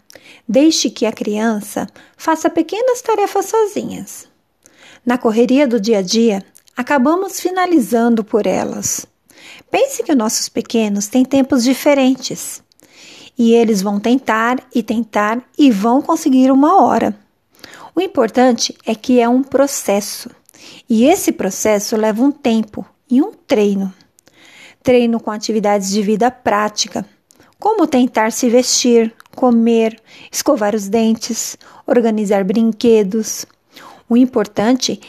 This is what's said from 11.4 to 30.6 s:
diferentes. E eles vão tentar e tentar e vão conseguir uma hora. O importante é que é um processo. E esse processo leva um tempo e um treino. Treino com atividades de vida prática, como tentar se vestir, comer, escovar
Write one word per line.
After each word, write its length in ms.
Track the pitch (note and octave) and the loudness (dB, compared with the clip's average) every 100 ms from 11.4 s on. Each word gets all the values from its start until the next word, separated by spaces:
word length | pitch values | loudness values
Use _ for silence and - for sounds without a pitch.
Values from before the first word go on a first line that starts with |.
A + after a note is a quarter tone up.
| C4+ C4+ | 2 0
diferentes. 1000 | A#3 B3+ D4+ C#4 C4 C4 - - - - _ _ _ _ - - - - | 0 0 2 2 2 0 -6 -12 -14 -16 _ _ _ _ -20 -20 -10 0
E 160 | A#3 | 4
eles 280 | A#3 A3 G#3 | 4 4 0
vão 160 | G3+ G3+ | -2 -2
tentar 580 | A3 B3+ - A3 A#3 C4 - | 0 0 0 -2 0 -2 -4
e 80 | - | -4
tentar 600 | A3 A3 A3+ G#3+ G#3 A#3 - - | -4 -4 -4 -2 -2 -4 -6 2
e 120 | C#4+ | 4
vão 320 | G3 A3+ B3+ | 4 2 0
conseguir 480 | D#4 E4 D4+ C4 C4 | 0 -2 2 4 4
uma 340 | C4+ D4 F#4+ | 4 4 4
hora. 320 | C4+ A3+ A#3 G3+ _ _ _ _ - - - - | 4 2 -2 -4 _ _ _ _ -20 -20 -10 -6
O 60 | |
importante 720 | F#4 E4 A3 - B3+ A#3 - - - | -4 0 0 2 2 2 -4 -8 -8
é 100 | A3 | -6
que 240 | - B3 | 0 2
é 100 | A#3 | 2
um 140 | B3+ | 0
processo. 840 | C4+ B3+ C#4 - - G3+ G3+ - - _ _ - - - - | 0 0 0 -2 -2 -2 -4 -12 -16 _ _ -20 -20 -12 -2
E 160 | A3 B3+ | 2 4
esse 260 | F#4+ - | 2 0
processo 640 | E4 F#3+ - G#3+ G#3 G#3 A3+ | -4 -4 -4 -2 -2 -2 -2
leva 280 | A3 G#3+ | -2 0
um 80 | C#4 | -2
tempo 520 | C#4+ A#3+ A3+ G#3+ - - _ - | 0 -2 -2 -4 -10 -16 _ -2
e 120 | B3 | 0
um 100 | F#4+ | 0
treino. 600 | - - A3+ G#3 G3 F#3+ - _ _ _ _ - - - _ | -4 -2 0 0 -2 -6 -10 _ _ _ _ -20 -20 -20 _
Treino 380 | - B3 A#3 A3+ | 2 2 2 -2
com 100 | A3+ | -4
atividades 640 | G#3+ G#3+ A3 G3+ G#3 G3 | -8 -4 -2 0 0 0
de 100 | G3+ | -2
vida 300 | G3+ G#3+ A#3+ | 0 0 0
prática, 720 | B3 - G#3 G#3+ - - - F#3 _ _ _ _ - | -2 -2 -2 -2 -4 -8 -8 -12 _ _ _ _ -6
como 260 | G4+ A4 E4 | -2 0 0
tentar 460 | B3+ B3 A#3+ A3 | 2 0 0 -2
se 180 | - B3 | 0 2
vestir, 640 | A#3+ B3 - B3+ A#3 A3+ - - - | 2 2 0 2 2 2 -4 -18 -2
comer, 640 | B3+ A#3 A3+ A3+ A3+ A3 _ - - | 2 2 2 2 0 -4 _ -20 -14
escovar 420 | - - C#4 | -6 -2 0